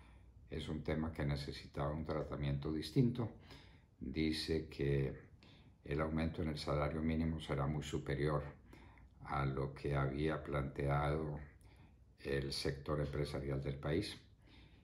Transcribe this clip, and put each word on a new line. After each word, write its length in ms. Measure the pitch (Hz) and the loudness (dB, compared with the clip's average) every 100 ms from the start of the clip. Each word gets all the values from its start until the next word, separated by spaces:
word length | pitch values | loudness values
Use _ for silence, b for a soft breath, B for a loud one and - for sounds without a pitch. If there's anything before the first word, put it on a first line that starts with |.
| B B B - - | B B B -20 -10
Es 180 | 78 78 | -8 -4
un 140 | 78 | -2
tema 300 | 80 78 80 | 0 0 0
que 120 | 76 | 0
necesitaba 680 | 69 71 - - - - 71 | 0 0 -2 -8 -8 -4 -2
un 120 | 78 | -2
tratamiento 680 | 80 73 71 67 71 69 80 | -2 -2 -2 -2 0 0 0
distinto. 580 | 78 - 143 120 - 110 - B B B B B - | -2 2 4 4 4 -2 -4 B B B B B -10
Dice 680 | 67 78 78 78 - 80 73 | -4 2 2 2 0 0 0
que 500 | - 69 69 65 - - - B B B - | 0 4 4 2 -2 -12 -20 B B B -14
el 160 | - 71 | -4 0
aumento 420 | 78 80 80 85 | 2 2 2 0
en 60 | 80 | -2
el 100 | 73 | -2
salario 420 | 76 71 73 80 | 0 2 2 2
mínimo 360 | 80 80 80 80 | 2 4 2 0
será 300 | - 69 69 | 0 0 2
muy 160 | 76 | 0
superior 580 | - 76 69 69 76 73 - - B B B B B - - | 0 -2 0 2 4 2 -2 -10 B B B B B -16 -4
a 200 | 69 67 | 0 2
lo 260 | 67 69 | 2 -2
que 200 | - 71 | -2 0
había 480 | 71 67 69 78 73 | 2 2 2 2 0
planteado 960 | - 71 69 71 69 73 73 76 78 73 73 B B B B B - - | 0 0 0 0 2 4 4 2 0 -4 -10 B B B B B -20 -10
el 340 | - 69 69 | -2 0 0
sector 480 | - 80 69 - 73 | -2 -2 -2 -2 0
empresarial 600 | 71 69 71 69 69 67 | 0 0 -2 -2 -2 -2
del 140 | 69 69 | -2 -2
país, 420 | 71 82 - - - - B B B B | 0 2 0 -6 -14 -20 B B B B